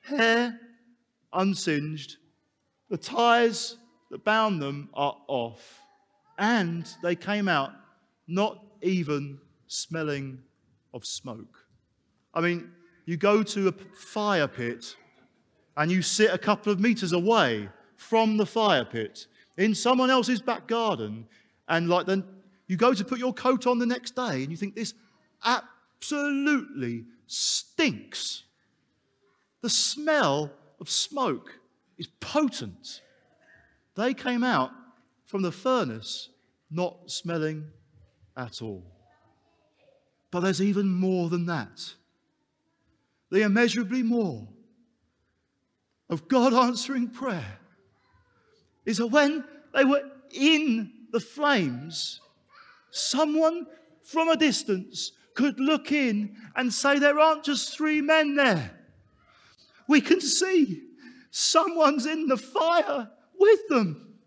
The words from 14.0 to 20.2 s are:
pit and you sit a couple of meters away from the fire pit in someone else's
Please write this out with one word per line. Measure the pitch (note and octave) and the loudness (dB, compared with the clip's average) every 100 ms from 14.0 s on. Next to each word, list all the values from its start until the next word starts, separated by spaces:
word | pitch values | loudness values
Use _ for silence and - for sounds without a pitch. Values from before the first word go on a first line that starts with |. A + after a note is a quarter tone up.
| - G#3+ G#3 F#3 C#3 | -10 -4 0 0 0
pit | - A#2+ A#2+ - - _ _ _ _ _ _ _ - | -2 -6 -6 -14 -20 _ _ _ _ _ _ _ -2
and | D#3 | 0
you | F#3 | 0
sit | D#3 - G#3+ | 0 2 2
a | F3+ | 2
couple | - G#3 G#3 | 0 0 0
of | F#3+ | 0
meters | A#3 A3 F3+ | 2 0 0
away | F3 F#3+ A3+ C#3 A2 G2 - _ _ | 0 4 4 4 0 -6 -16 _ _
from | - A3+ A3 G#3+ | 0 2 2 2
the | G3+ | 0
fire | A3+ G#3 D3+ | 2 4 2
pit | A2+ A#2 G#2+ - - _ _ - | 0 -6 -8 -10 -20 _ _ -2
in | G#3+ | 0
someone | G#3 A#3+ B3+ B3+ | 2 2 4 4
else's | C4 | 2